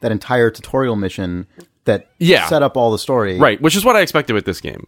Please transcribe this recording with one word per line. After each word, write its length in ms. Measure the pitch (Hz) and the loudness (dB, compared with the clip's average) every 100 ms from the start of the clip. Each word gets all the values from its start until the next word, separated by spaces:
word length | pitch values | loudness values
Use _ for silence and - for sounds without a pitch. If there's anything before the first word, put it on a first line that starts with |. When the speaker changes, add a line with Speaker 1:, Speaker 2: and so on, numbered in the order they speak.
Speaker 1:
that 120 | 117 | -4
entire 380 | 107 - 127 117 | -4 -2 2 2
tutorial 440 | - - 135 131 107 | 0 -6 -4 -2 -2
mission 500 | 95 - 92 87 90 - - _ - | -4 -6 -6 -8 -10 -18 -20 _ -2
that 220 | 101 - - | -2 -6 -2
Speaker 2:
Yeah. 280 | 170 156 85 | 2 2 2
Speaker 1:
set 160 | 156 | 0
up 140 | 139 131 | 0 0
all 140 | 117 | 0
the 60 | 107 | 0
story. 400 | - 131 101 92 | -2 -2 -2 4
Speaker 2:
Right, 220 | 139 104 | 4 4
which 140 | 160 196 | 0 2
is 80 | |
what 120 | 226 220 | 2 2
I 40 | |
expected 340 | 170 156 139 | 2 0 0
with 100 | 107 | -2
this 160 | 98 87 | -2 -6
game. 260 | 71 - | -10 -12